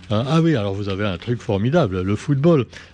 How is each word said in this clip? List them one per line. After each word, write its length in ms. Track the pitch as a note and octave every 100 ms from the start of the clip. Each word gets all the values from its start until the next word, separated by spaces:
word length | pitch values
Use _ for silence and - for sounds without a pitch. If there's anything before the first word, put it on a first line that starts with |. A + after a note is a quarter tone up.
| -
hein. 140 | G#2 B2+
Ah 120 | E3
oui, 140 | E3
alors 200 | C3+ G2+
vous 140 | G2 G2+
avez 160 | F#2+
un 140 | G#2 F2
truc 220 | A#2+ A#2
formidable, 640 | - G2 A#2+ E3+ A2+ F#2
le 120 | F#2+
football, 520 | G#2 - C#3 E3 D#3 A2 - -